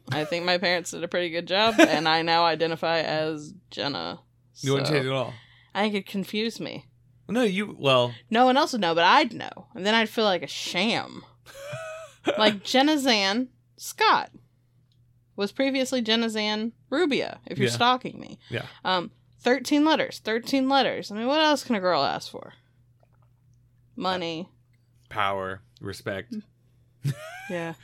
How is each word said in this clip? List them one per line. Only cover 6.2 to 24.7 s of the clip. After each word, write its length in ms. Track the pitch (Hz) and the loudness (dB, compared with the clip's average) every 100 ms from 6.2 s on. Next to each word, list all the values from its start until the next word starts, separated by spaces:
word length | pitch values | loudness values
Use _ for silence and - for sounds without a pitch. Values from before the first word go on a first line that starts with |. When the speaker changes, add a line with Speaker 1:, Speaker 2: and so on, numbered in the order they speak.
| 185 214 226 - | -6 -4 -4 -6
Speaker 1:
me. 260 | 151 - - _ _ _ - | -10 -10 -16 _ _ _ -4
Speaker 2:
No, 120 | 226 | 0
you, 320 | 233 185 208 - | 2 0 -4 -2
well 340 | 135 131 123 117 - | 4 4 4 -2 -2
Speaker 1:
No 160 | 220 254 | 4 6
one 120 | 254 | 4
else 160 | 339 | 2
would 80 | 233 | 0
know, 120 | 180 | 0
but 120 | 165 170 | 4 6
I'd 280 | 240 277 | 8 4
know. 340 | 160 - - - | -2 -12 -14 -16
And 120 | - 190 | -6 2
then 100 | 226 | 2
I'd 140 | 220 | 2
feel 160 | - 214 | 2 2
like 180 | 175 | 2
a 40 | - | -2
sham. 760 | - - 180 208 175 64 64 - | -8 -6 -2 0 0 -4 -12 -18
Speaker 2:
<laughs> 60 | _ - 539 571 622 640 640 640 - - 208 | _ -20 -18 -14 -12 -12 -14 -18 -8 -2 4
Speaker 1:
Like, 260 | 214 208 | 4 4
Jenna 340 | - 254 285 311 | 2 4 4 4
Zan 520 | 262 220 196 208 254 _ _ - | 2 2 2 0 -4 _ _ -16
Scott 540 | - - 440 233 - - _ _ _ _ _ _ _ _ _ - | -10 0 2 2 0 -12 _ _ _ _ _ _ _ _ _ -6
was 160 | 202 | -4
previously 500 | - 269 269 254 254 | 0 0 0 0 -2
Jenna 280 | 220 226 233 | 0 0 0
Zan 420 | 214 214 214 226 - - | -2 -2 -2 -6 -8 -4
Rubia, 520 | 269 349 233 - - - | 0 2 0 -2 -8 -10
if 120 | - | -2
you're 100 | 127 | 0
Speaker 2:
Yeah. 60 | |
Speaker 1:
stalking 440 | 117 240 254 190 - | 2 2 0 -2 -14
me. 220 | - - - | -16 -18 -10
Speaker 2:
Yeah. 160 | 220 - - - | -8 -8 -8 -2
Speaker 1:
Um, 260 | 185 170 - _ _ | -2 -4 -12 _ _
thirteen 420 | 240 262 247 294 | 0 0 2 4
letters, 360 | 302 285 - - | 4 4 0 -6
thirteen 500 | - 220 233 277 262 | -4 -4 0 0 2
letters. 420 | 277 214 95 185 | 4 2 0 -6
I 40 | 208 | -6
mean, 120 | 240 | -2
what 140 | 302 | 2
else 240 | 311 285 - | 4 2 0
can 100 | 226 | 0
a 60 | |
girl 200 | 185 160 | 2 2
ask 300 | 135 78 - | 2 -2 -8
for? 220 | - - - _ _ _ _ _ _ _ _ _ _ _ _ _ - | -14 -16 -20 _ _ _ _ _ _ _ _ _ _ _ _ _ -8
Money. 500 | 185 185 165 160 185 _ _ | -4 -2 -4 -6 -10 _ _